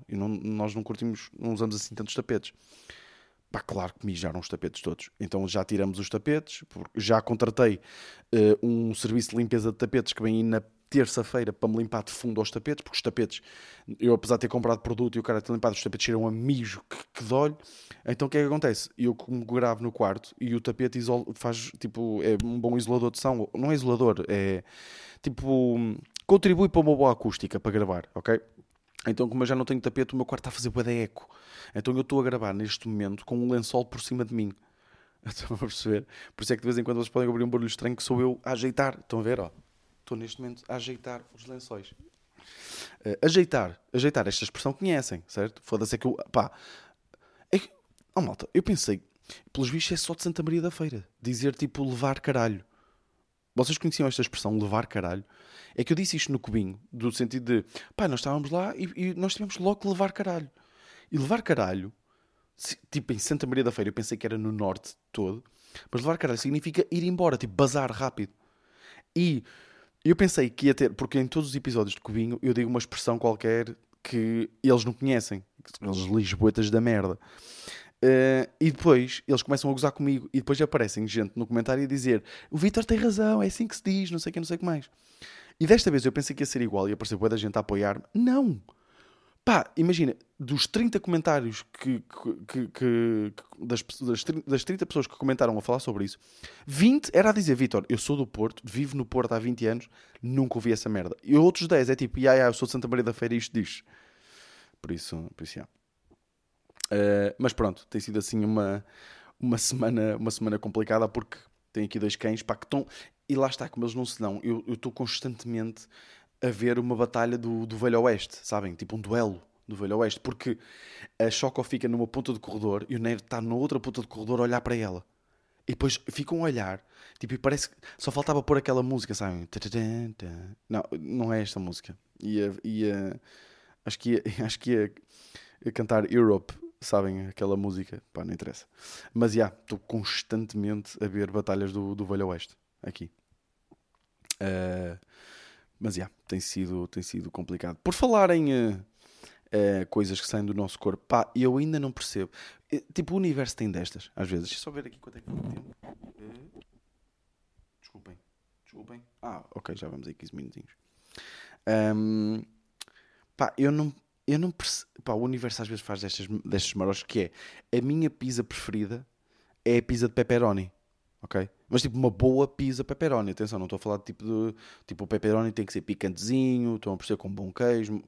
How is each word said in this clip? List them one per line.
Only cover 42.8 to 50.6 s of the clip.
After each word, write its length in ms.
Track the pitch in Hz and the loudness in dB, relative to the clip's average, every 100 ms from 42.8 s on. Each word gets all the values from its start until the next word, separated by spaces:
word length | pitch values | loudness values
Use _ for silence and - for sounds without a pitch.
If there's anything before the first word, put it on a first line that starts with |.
| - - | -16 -10
Eh, 140 | 107 101 | -6 2
ajeitar. 580 | 156 180 170 131 92 90 _ | 4 4 4 0 -2 -8 _
Ajeitar. 360 | 123 143 139 101 | 0 2 2 0
Esta 160 | - | -2
expressão 280 | 107 - 135 | -6 -6 -6
conhecem, 500 | 139 190 151 - 87 - | -2 0 0 -2 -10 -8
certo? 340 | - 107 - | -4 -4 -6
Foda-se 300 | - 107 107 | -6 -2 -2
é 40 | 113 | -2
que 80 | 127 | -2
eu, 100 | - - | -4 0
pá. 200 | 127 - - - - - _ _ - _ _ _ | 0 0 -6 -20 -20 -20 _ _ -20 _ _ _
É 80 | 196 | -2
que, 120 | - _ _ _ _ | -2 _ _ _ _
oh, 60 | 190 | -4
malta, 280 | 151 101 - | -4 -6 0
eu 100 | 175 | 0
pensei, 400 | 190 185 - 98 - _ - - _ | 2 0 0 -2 -6 _ -20 -20 _
pelos 160 | - 127 | -4 -2
vistos 240 | 156 - | -2 -2
é 40 | 175 | -2
só 180 | - | -4
de 80 | 165 | -4
Santa 200 | 175 165 | -4 -2
Maria 200 | 160 165 | 0 0